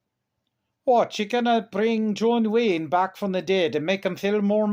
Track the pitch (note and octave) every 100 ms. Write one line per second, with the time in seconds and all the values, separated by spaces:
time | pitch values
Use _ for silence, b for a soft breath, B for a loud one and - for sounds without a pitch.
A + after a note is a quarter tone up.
0 | _ _ _ _ _ _ _ _ - A#3+
1 | F#3+ - G#3 A#3+ A#3+ A#3 A3 G3 A3 A3+
2 | A3 G3 A3 A#3+ A3 A3 A#3 E3+ D#3+ F3
3 | F#3 - G3+ F#3 D#3+ F#3+ E3 D3+ D3+ G3
4 | G3 F3+ G3 G#3 G3+ G#3+ G#3+